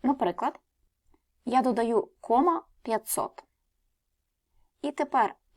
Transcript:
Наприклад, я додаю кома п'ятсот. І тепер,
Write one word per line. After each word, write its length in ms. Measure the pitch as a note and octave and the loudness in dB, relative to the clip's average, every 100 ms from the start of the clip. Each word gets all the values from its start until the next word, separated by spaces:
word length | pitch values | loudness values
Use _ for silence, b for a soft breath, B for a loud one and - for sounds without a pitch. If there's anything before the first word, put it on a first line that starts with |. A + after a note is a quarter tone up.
Наприклад, 560 | B3+ C#4 F3+ F3 C4 D4+ _ _ _ _ _ _ _ _ - | -2 0 -2 -2 -6 -8 _ _ _ _ _ _ _ _ 0
я 160 | A#3+ | 2
додаю 480 | B3 A3+ A#3 A3+ - _ | 2 0 2 0 -2 _
кома 440 | - A#3 E4+ E4 - _ | 0 4 4 0 -6 _
п'ятсот. 640 | - A3 - - - - _ _ _ _ _ _ _ _ _ _ _ _ _ _ | -4 -4 -2 -6 -6 -10 _ _ _ _ _ _ _ _ _ _ _ _ _ _
І 100 | C#4+ | -8
тепер, 440 | D4 D4 C4 A3 - _ | -4 -2 2 0 -2 _